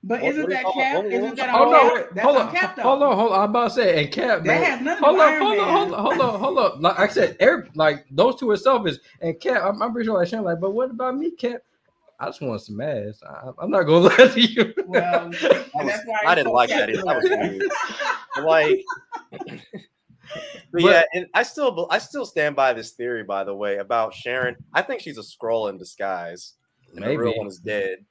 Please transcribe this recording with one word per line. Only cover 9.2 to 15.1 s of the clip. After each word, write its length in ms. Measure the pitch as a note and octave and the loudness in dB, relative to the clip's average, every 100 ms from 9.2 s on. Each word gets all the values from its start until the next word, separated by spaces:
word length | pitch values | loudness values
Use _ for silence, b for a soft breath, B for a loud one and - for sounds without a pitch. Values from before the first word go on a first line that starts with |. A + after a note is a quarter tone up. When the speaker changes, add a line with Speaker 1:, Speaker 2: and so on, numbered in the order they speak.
Speaker 3:
And 180 | E3 E3 | -8 -6
Cap, 220 | - B3 | -2 -2
I'm, 200 | F#3 G#3 | -2 -2
I'm 100 | A#3 | -4
pretty 140 | A#3 A3 | -4 -2
sure, 100 | G#3 | 0
like, 120 | F3 | 0
Sharon, 160 | A3 G3 | -2 -4
like, 140 | E3+ | -2
"But 100 | F#3+ | -2
what 200 | G#3+ C4 | -2 -4
about 260 | A#3 B3+ C4 | -4 -6 -4
me, 140 | E4 | -6
Cap?" 280 | E4+ A#3+ A#3+ _ _ _ _ _ _ | -4 -6 -6 _ _ _ _ _ _
I 60 | B2+ | -10
just 140 | - | -8
want 220 | C#3 G#2+ | -8 -8
some 180 | - G#2 | -10 -10
ass. 400 | C#3+ C3 G#2 G#2+ - | -6 -6 -8 -12 -18
I, 220 | C#2+ C3 - | -16 -16 -10
I'm 120 | E3 | -2
not 120 | G3 | 0
gonna 160 | D#3+ D#3+ | 4 6
<laughs> 80 | F#3 | 6
lie 100 | - B3+ | 8 8
to 120 | A#3+ | 8
you. 320 | A#3 A#3 A3 - F#3 | 0 2 0 0 -2
Speaker 1:
Well, 420 | F3+ F3 | 0 2